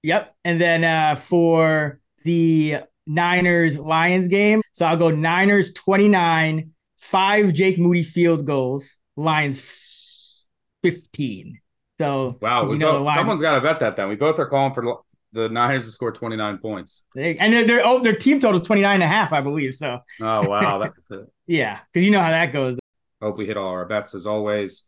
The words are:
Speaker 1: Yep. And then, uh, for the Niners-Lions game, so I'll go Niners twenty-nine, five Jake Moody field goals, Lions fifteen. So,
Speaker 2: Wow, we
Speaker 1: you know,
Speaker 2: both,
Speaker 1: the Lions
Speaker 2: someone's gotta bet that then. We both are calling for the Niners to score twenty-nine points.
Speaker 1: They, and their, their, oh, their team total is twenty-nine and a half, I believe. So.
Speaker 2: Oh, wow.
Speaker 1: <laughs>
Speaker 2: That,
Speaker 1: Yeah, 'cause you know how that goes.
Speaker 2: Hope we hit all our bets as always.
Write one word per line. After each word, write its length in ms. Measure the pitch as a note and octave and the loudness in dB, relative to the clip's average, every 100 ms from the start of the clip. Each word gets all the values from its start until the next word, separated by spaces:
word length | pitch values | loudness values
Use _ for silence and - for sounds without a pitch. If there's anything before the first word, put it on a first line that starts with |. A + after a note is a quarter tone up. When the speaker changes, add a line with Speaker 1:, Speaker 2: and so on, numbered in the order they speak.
Speaker 1:
Yep. 320 | D#3 F#3+ - _ | 0 -2 -2 _
And 160 | F3 E3+ | -4 0
then, 240 | F3 E3 | 2 2
uh, 320 | E3 D#3+ D#3 C#3+ | 2 2 2 0
for 840 | - F3 E3+ E3 D#3+ D#3 D3+ C3+ _ _ | 0 2 4 4 2 2 -2 -8 _ _
the 540 | E3 E3+ E3 D#3+ D3+ D3 - _ - | -2 2 4 2 0 -4 -8 _ -6
Niners-Lions 1200 | D#3 F3 F3+ F3+ F3 E3 D3 D3+ D#3+ E3+ F#3 F3+ | -2 0 2 2 2 2 -2 -2 0 2 2 2
game, 340 | G3 G#3 A3 - | 2 4 2 0
so 120 | - E3+ | -2 0
I'll 120 | E3 | 2
go 140 | E3 | 2
Niners 600 | D3+ E3 F3 G3 G3+ F#3+ | 2 0 2 4 4 2
twenty-nine, 1000 | - - G3 G#3 G3 E3+ D#3+ D#3+ D#3 D#3+ _ _ _ | -4 0 4 4 4 2 2 0 -2 -8 _ _ _
five 560 | - F#3+ F#3+ G#3 G#3 | -4 0 2 2 2
Jake 240 | D3+ F#3+ F#3 | 4 2 4
Moody 260 | F3 F3 | 2 2
field 420 | D#3+ - E3+ D#3+ D3 | 0 0 2 2 0
goals, 500 | C#3+ B2+ C3+ C3+ _ _ - | -2 -2 -4 -10 _ _ -6
Lions 1300 | D#3 D#3 D3 C3+ - - - - - - - _ _ _ _ _ | -2 0 -2 -6 -12 -20 -20 -20 -20 -20 -20 _ _ _ _ _
fifteen. 760 | F3+ E3+ - - C3+ F#2+ - - _ _ _ _ | -4 -4 -14 -8 -8 -8 -16 -20 _ _ _ _
So, 380 | - C#3 C3 A#2 | -4 -2 -4 -4
Speaker 2:
Wow, 240 | G#2+ A#2+ A2+ | -2 0 0
we 80 | |
Speaker 1:
you 60 | D3 | 0
know, 120 | D#3 | 0
Speaker 2:
both, 60 | D3 | 0
Speaker 1:
the 40 | |
Lions 160 | C#3+ D3 | 0 0
Speaker 2:
someone's 220 | A3+ F#3 | 0 -2
gotta 200 | D#3 C#3 | 0 0
bet 180 | C#3 D#3+ | 0 0
that 160 | C3 B2+ | -2 -2
then. 140 | G2 | -6
We 60 | G#2 | -2
both 220 | D3+ D#3 | -2 0
are 80 | C3+ | -2
calling 260 | C#3 C3+ | 0 -2
for 300 | C3 A#2 A#2 _ _ _ | -2 -6 -8 _ _ _
the 160 | A2 A2+ | -6 -4
Niners 360 | A2+ A#2+ C3+ A2+ | 0 0 -2 -6
to 60 | |
score 200 | - A#2+ | -8 -8
twenty-nine 460 | A2 A#2 A2 G#2+ G2 | -8 -10 -6 -6 -8
points. 480 | A2 G2+ - - _ C3 | -10 -10 -12 -18 _ -8
Speaker 1:
They, 220 | D#3+ D#3+ | -6 0
and 160 | G#3 | 2
their, 120 | A#3 A#3 | 2 4
their, 160 | A#3+ G#3+ | 2 4
oh, 140 | B3+ | 2
their 160 | A#3+ G#3 | 2 2
team 240 | C4 C#4+ | 2 4
total 200 | B3+ F#3 | 2 0
is 60 | E3+ | 2
twenty-nine 280 | G#3 G3 G3 | 2 2 2
and 80 | |
a 40 | E3 | 2
half, 240 | G3+ F#3 | 0 0
I 100 | D3+ | -2
believe. 340 | C#3 D3+ C3+ C3 | -2 -4 -6 -6
So. 240 | D3 B2 _ - | -10 -10 _ -10
Speaker 2:
Oh, 260 | A2 A2 G2 | -4 0 0
wow. 300 | G2+ G#2 G2 | 0 0 -2
Speaker 1:
<laughs> 300 | A2 - _ | -6 -10 _
Speaker 2:
That, 180 | G2 G#2 _ - | -18 -18 _ -4
Speaker 1:
Yeah, 340 | E3 A#2 G2 _ | -2 -2 -6 _
'cause 100 | E3+ | 0
you 80 | F#3 | 2
know 100 | G#3 | 4
how 100 | E3 | 2
that 200 | D#3+ E3+ | 0 0
goes. 260 | C#3+ C3 B2 _ _ _ _ | -2 -4 -6 _ _ _ _
Speaker 2:
Hope 160 | G#2+ G2+ | -8 -6
we 80 | G#2 | -6
hit 120 | G#2 | -6
all 120 | F#2+ | -6
our 160 | F#2 F2+ | -8 -6
bets 300 | G#2+ G2+ G2 | -6 -6 -12
as 100 | G2+ | -6
always. 560 | G#2+ G#2 G#2 G2 - | -4 -2 -4 -6 -10